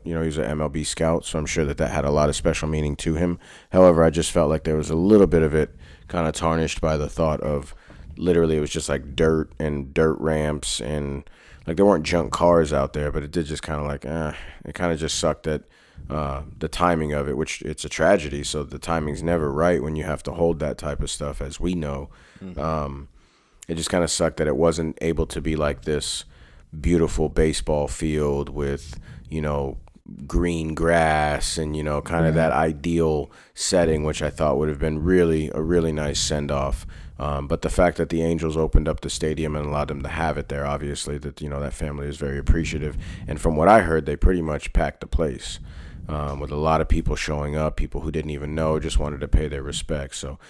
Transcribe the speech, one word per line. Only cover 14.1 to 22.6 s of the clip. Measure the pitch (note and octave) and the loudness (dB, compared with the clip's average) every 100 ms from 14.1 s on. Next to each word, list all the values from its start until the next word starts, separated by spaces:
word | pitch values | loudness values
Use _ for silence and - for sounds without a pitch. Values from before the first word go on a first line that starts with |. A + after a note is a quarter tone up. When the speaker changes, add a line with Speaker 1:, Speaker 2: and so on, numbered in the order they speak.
| E2 D#2 - - - - | -4 -4 -6 -14 -16 -14
Speaker 1:
it | - | -4
kinda | F2 D#2 | -2 -2
just | D#2 - | -2 0
sucked | E2 D2 | 0 0
that, | D#2+ D2+ - _ _ - - | -2 -4 -6 _ _ -18 -8
uh, | D2+ C#2+ C#2 - - | -6 -4 -6 -10 -8
the | D#2+ | -6
timing | - F2 D#2+ D2+ | 2 2 2 0
of | D2 C#2+ | -2 -2
it, | C#2 | -2
which | D#2+ - | -4 -6
it's | - D#2 D2+ | -8 -8 -8
a | |
tragedy, | - D#2+ G2+ D2 C#2+ | 0 4 4 2 -6
so | D2 D#2 | -4 -6
the | C#2 C#2 | -6 -8
timing's | - E2 D2+ D2+ | -4 -2 -2 -2
never | E2 E2+ D2 | 0 0 0
right | C#2 F2 E2+ | 2 2 2
when | C#2+ D#2 | 0 -4
you | |
have | F2 D2 | -4 -4
to | - | -6
hold | E2+ E2+ D#2 | 0 0 2
that | D2+ - | -2 -4
type | D#2 C#2 | -6 -4
of | C#2+ | -4
stuff, | - D2 D2 | -4 -6 -6
as | C#2 - | -8 -4
we | F2 | -2
know. | F2+ D2 C#2 C#2 - - - | -2 -4 -6 -10 -16 -20 -18
Speaker 2:
Mm-hmm. | F#2+ | -14
Speaker 1:
Um, | D#2+ | -6